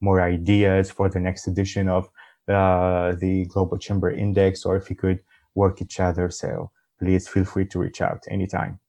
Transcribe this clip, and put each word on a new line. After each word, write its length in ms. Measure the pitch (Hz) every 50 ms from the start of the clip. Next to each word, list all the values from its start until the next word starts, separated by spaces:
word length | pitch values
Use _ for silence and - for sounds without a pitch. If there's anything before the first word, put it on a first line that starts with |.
more 180 | 101 98 95 95
ideas 720 | 90 87 87 85 85 95 104 104 104 98 95 95 92 95
for 180 | - - 98 95
the 100 | - 92
next 280 | 90 92 90 - -
edition 420 | - 92 95 98 95 - 101 98 95
of, 220 | 90 92 92 - _ - - _ _ _ _
uh, 680 | - 101 98 95 95 92 90 90 92 90 90 87 90 90
the 320 | 87 92 92 95 95 92
Global 320 | 87 - 98 95 90 - -
Chamber 320 | - - 101 98 92 90
Index, 560 | - - 104 104 98 98 98 95 92 - -
or 100 | 92 92
if 140 | 95 - -
you 60 | 95
could 240 | - - 95 92 90 - _ _ _ _ _ _
work 260 | 101 101 95 95 -
each 180 | 92 - - -
other. 300 | 92 90 85 87 90 87
So 420 | - - - 87 90 87 87 92 _ _ _ _ _ _
please 280 | 92 92 92 92 -
feel 180 | - - 98 92
free 200 | 95 - 98 95
to 120 | 95 - 90
reach 240 | 92 92 - -
out 200 | 92 - 87 90 - -
anytime. 500 | - 101 95 98 - - - - 95 - _